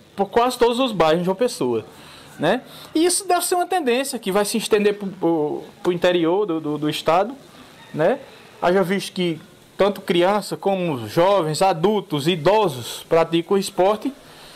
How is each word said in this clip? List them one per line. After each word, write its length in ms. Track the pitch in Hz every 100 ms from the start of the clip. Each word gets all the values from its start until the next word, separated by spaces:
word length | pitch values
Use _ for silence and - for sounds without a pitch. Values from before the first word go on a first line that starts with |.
| - -
por 80 | 196
quase 320 | 233 247 -
todos 220 | 233 240
os 120 | 262
bairros 280 | 190 160 170
de 60 | 175
João 100 | 185
Pessoa, 500 | 247 - 127 113 - - - - - -
né? 220 | 156 247 - - -
E 120 | 311 349
isso 220 | 349 381
deve 180 | 349 -
ser 80 |
uma 140 | 359 349
tendência 500 | 370 262 240 269 233
que 140 | 196
vai 120 | 190
se 140 | 202 226
estender 400 | - 208 202 202
pro, 100 | 196
pro, 560 | 165 165 165 147 143 - -
pro 100 | 180
interior 520 | 175 180 180 160 190 202
do, 140 | 160
do, 180 | 147 151
do 100 | 151
estado, 460 | 151 - 175 208 277 - - - - -
né? 260 | 147 170 - - - - -
Haja 220 | 175 190
visto 320 | 175 196 -
que 260 | - 175 160 - - - -
tanto 240 | 196 196
criança 560 | - 175 180 208 196 151
como 500 | 196 190 175 127 107
jovens, 540 | 165 185 202 156 151
adultos, 680 | 190 165 190 214 - 147 147
idosos 800 | 185 156 214 196 127 113 - -
praticam 480 | 165 160 165 165 196
o 40 |
esporte. 520 | 190 - 185 214 277 - - - -